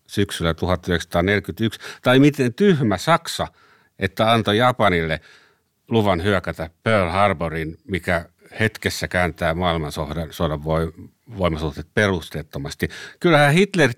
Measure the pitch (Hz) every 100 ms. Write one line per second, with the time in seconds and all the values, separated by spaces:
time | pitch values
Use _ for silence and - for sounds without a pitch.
0 | _ - 98 - 85 80 87 90 87 87
1 | - 87 92 104 - - 110 - - -
2 | - 131 147 147 123 - 202 160 120 95
3 | - 165 - - 80 - _ _ _ _
4 | 95 - 110 117 107 104 123 123 104 90
5 | 82 78 - - _ _ _ _ _ 117
6 | 101 90 92 98 - 82 82 - - 107
7 | 90 90 101 85 82 80 78 80 - 92
8 | - 85 85 _ _ - 110 - 95 -
9 | - 92 90 76 85 82 90 82 76 71
10 | 73 76 78 - 82 76 73 80 82 -
11 | 95 _ _ 110 87 80 80 73 85 -
12 | 104 92 - 78 76 - 69 - 85 -
13 | - - 175 151 147 156 196 180 135